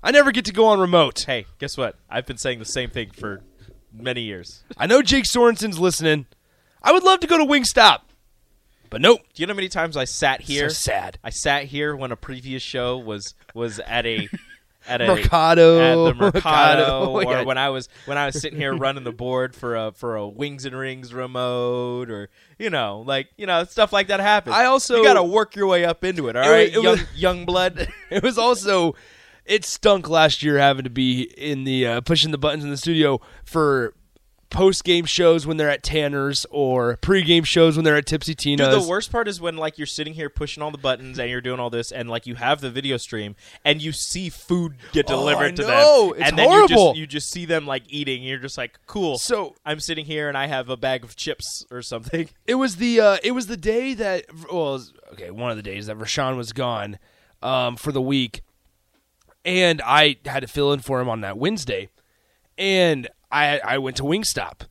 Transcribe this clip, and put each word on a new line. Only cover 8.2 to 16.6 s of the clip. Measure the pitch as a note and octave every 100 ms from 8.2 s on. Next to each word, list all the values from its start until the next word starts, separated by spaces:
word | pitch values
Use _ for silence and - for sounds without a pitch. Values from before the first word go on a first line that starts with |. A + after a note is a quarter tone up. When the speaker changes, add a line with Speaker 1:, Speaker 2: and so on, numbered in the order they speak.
| _ _ _ _ _ _ _
Speaker 1:
but | A2
nope. | D#3+ A#3 _
Speaker 2:
Do | -
you | E3+
know |
how | G3+
many | F#3+
times | F#3 E3 C#3+
I | B2+
sat | - C#3+ C3+
Speaker 1:
So | -
Speaker 2:
here? | C#3+ D3
Speaker 1:
sad. | D#3 - G#2 F2+ -
Speaker 2:
I | A2+
sat | - D3+ C#3+ C#3
here | C#3+ D3+
when | D3 C3
a | A#2+
previous | - C3 B2+ C3
show | - C3 B2 B2+
was, | A2+ G#2 G2+ - _
was | A2+ A#2 G#2+
at | - A#2
a, | A#2 A2+ G#2+ - _ -
Speaker 1:
<laughs> | _ _ -
Speaker 2:
at | B2
a | A#2
Speaker 1:
Mercado. | F3+ - E3+ D#3+ E3+ E3 E3
Speaker 2:
at | E3
the | E3 E3 B2
Mercado, | G3+
Speaker 1:
Mercado. | G3 E3+ D3+